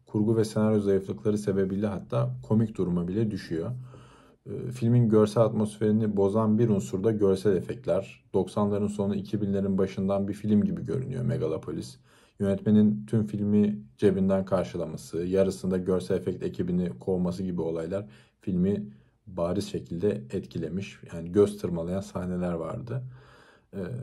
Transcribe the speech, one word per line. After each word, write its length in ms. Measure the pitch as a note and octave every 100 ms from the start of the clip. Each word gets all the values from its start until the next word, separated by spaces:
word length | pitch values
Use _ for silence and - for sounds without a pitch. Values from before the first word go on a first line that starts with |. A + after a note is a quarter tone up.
| -
Kurgu 300 | G#2+ G#2+ A2+
ve 80 |
senaryo 360 | G#2+ G#2+ G#2+ G#2
zayıflıkları 580 | G2+ F#2+ F#2+ G2 G#2+ G#2
sebebiyle 480 | G#2 F#2+ F#2+ G2 G#2
hatta 440 | F#2+ - B2+ B2+ -
komik 340 | - A2+ A2 -
duruma 320 | F2 F2 F2
bile 220 | G#2+ G#2+
düşüyor. 400 | F#2+ - E2 G#2 B2+ - - - - - _ -
Ee, 240 | - F2
filmin 380 | - A#2 B2 A2+
görsel 340 | G#2+ G#2 A#2
atmosferini 760 | A2 G#2+ G#2 - G#2+ G#2+ G#2+ G2
bozan 420 | G2 A2 G#2+ G#2+
bir 100 | A#2
unsur 360 | G2 - F#2+
da 60 | A2+
görsel 460 | G#2 G2 F#2+ G#2 F2+
efektler. 680 | F2 - F2+ F2 - - _
Doksanların 520 | G2 F2 G#2+ G2+ G2+ G2+
sonu 280 | - G2
iki 260 | G2 - G#2
binlerin 380 | G2 G2 G2 F#2+
başından 500 | F#2 - F#2+ G2 G2+
bir 60 |
film 300 | - G#2+ G2+
gibi 200 | F#2 -
görünüyor 400 | - - - -
Megalopolis. 720 | - - D#2 D#2+ F#2 F2 - - _ _ _ -
Yönetmenin 680 | G3 G3 G#3+ G#2+ G#2+ - -
tüm 200 | A2+ G#2
filmi 520 | G#2 G#2 G#2 G#2 G#2 - -
cebinden 460 | G2+ F#2+ F#2+ F#2+
karşılaması, 720 | F#2+ F#2 E2+ F2 D#2 D#2+ - E2
yarısında 600 | F2+ F#2+ F#2+ - F#2 F#2
görsel 380 | F#2 F2+ F2 F#2
efekt 260 | F#2+ F2
ekibini 560 | F2+ F#2 F2 F2+ F2 -
kovması 440 | F#2+ F2+ F2 F2+
gibi 180 | F#2 F2
olaylar 460 | D#2+ E2 E2 G2 G#2 - _ _
filmi 480 | G2+ F2+ F#2+ G#2 - - _ _ -
bariz 420 | F2+ E2+ G2 -
şekilde 400 | E2+ - E2+ G#2 - -
etkilemiş. 680 | F#2 - F2+ D#2 F#2 G2+ - -
Yani 180 | E2+ E2+
göz 260 | G2+ G2+ -
tırmalayan 420 | F2 E2+ E2+ F#2+
sahneler 520 | - F2+ F2+ F2+ F2
vardı. 500 | E2 D#2+ - - B2+ - - - - - _ _
Ee, 40 | - F2+ -